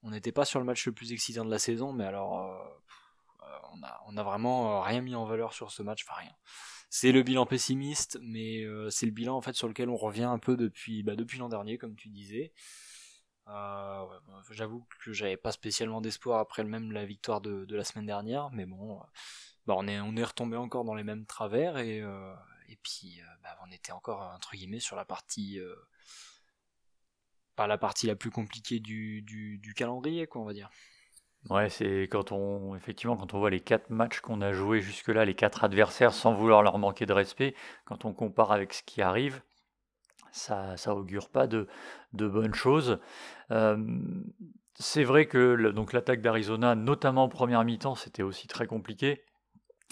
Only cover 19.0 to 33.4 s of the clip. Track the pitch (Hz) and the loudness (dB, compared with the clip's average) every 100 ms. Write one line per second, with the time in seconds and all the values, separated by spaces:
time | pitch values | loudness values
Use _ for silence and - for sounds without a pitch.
19 | - - - - - _ - 95 101 101 | -16 -20 -18 -18 -20 _ 0 0 0 -4
20 | 104 113 117 - 117 117 120 127 113 107 | -4 -2 -4 -4 -6 -4 -4 -4 -4 -4
21 | 107 107 107 - 107 113 170 143 113 107 | -6 -8 -10 -8 -2 0 0 -2 -4 -6
22 | 104 98 95 95 - - - 107 - - | -8 -10 -14 -18 -20 -20 -20 -18 -12 -12
23 | 92 87 85 87 - - 92 92 - 90 | -14 -20 -20 -20 -18 -18 -20 -16 -14 -12
24 | - 101 92 90 - 98 92 110 - 101 | -10 -10 -10 -14 -16 -14 -10 -8 -8 -10
25 | 98 90 - - 101 98 90 - _ _ | -10 -10 -10 -10 -8 -10 -12 -16 _ _
26 | - - - _ _ _ _ _ _ _ | -20 -20 -20 _ _ _ _ _ _ _
27 | _ _ _ _ _ - 104 104 104 - | _ _ _ _ _ -4 0 0 -2 -2
28 | 113 101 117 120 107 117 - 117 107 110 | -2 -2 -4 -6 -8 -10 -6 -6 -6 -10
29 | 110 107 107 107 107 101 104 104 120 123 | -8 -10 -12 -12 -10 -12 -12 -6 -6 -4
30 | 143 165 160 120 107 101 95 - - _ | -6 -6 -6 -8 -10 -10 -14 -20 -20 _
31 | _ - _ _ - 95 104 - 104 98 | _ -20 _ _ -2 0 2 0 0 0
32 | 95 107 98 98 101 101 98 95 - 101 | 0 -2 -2 -4 -4 -4 -6 -10 -10 -6
33 | 117 117 92 98 | -4 -4 -4 0